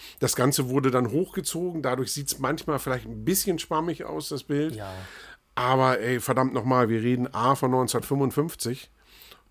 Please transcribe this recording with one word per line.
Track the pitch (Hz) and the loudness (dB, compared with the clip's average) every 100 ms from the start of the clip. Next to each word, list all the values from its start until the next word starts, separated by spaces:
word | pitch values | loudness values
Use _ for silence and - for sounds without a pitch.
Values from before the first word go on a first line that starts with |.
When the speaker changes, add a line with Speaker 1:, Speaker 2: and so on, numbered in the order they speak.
| - - | -20 -2
Speaker 1:
das | 131 | 0
Ganze | - 131 139 127 | 2 2 2 0
wurde | 135 131 | 2 2
dann | 123 117 | 2 2
hochgezogen. | 139 190 - - 165 180 165 | 0 -2 -4 -6 -4 -4 -4
Dadurch | 131 127 123 | -2 -2 -2
sieht's | 143 139 - | -4 -6 -4
manchmal | 131 151 - 139 | -2 -2 -2 -4
vielleicht | 135 127 113 | -2 -4 -6
ein | 110 | -6
bisschen | 110 196 202 170 | 0 0 0 -2
schwammig | - 156 170 151 | -2 -2 -2 -4
aus, | - 156 147 | -6 -8 -6
das | 139 | -8
Bild. | - 143 156 | -2 -2 -2
Speaker 2:
Ja. | 110 98 92 92 - - - _ | -6 -10 -10 -14 -16 -20 -20 _
Speaker 1:
Aber | - 123 131 131 123 | 0 4 6 6 4
ey, | 123 123 | 0 0
verdammt | - 127 131 | 0 2 2
nochmal, | 123 117 127 113 | 0 2 4 4
wir | 113 | 2
reden | 120 123 127 | 2 0 0
A | - 123 | 2 2
von | 139 131 | 4 2
neunzehnhundertfünfundfünfzig | 127 123 117 - 139 139 - 165 - 117 127 - _ _ - - - _ | 2 2 0 0 0 2 0 -2 -4 -6 -6 -10 _ _ -20 -20 -20 _